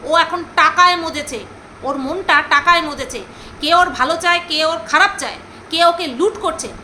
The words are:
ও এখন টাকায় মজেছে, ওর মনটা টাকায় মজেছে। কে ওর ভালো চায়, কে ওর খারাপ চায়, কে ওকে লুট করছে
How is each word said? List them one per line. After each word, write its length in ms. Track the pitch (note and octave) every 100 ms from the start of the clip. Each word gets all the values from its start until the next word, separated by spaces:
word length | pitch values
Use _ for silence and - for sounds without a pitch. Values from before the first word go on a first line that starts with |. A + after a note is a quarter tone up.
ও 140 | C#4 D#4+
এখন 260 | D#4+ F4 E4 -
টাকায় 400 | D#4 D4+ F4+ F4
মজেছে, 440 | E4 D4+ D4 A#3+ E3+ - - -
ওর 140 | B3 C4+
মনটা 460 | C4+ F4 F#4+ D4+ D4
টাকায় 320 | C#4+ D#4 E4+
মজেছে। 420 | D#4+ C#4 B3+ A#3+ F#3 - - -
কে 120 | D4
ওর 160 | E4+ F4+
ভালো 260 | B3 C4 E4
চায়, 240 | F4 F4 F4
কে 180 | D4+ D#4+
ওর 120 | E4 -
খারাপ 220 | D4+ G4+ G4
চায়, 200 | F#3+ D#3+ - - -
কে 160 | D#4+ E4+
ওকে 220 | F4 E4
লুট 300 | A#3+ G4 G#4+
করছে 260 | F4+ - F4 -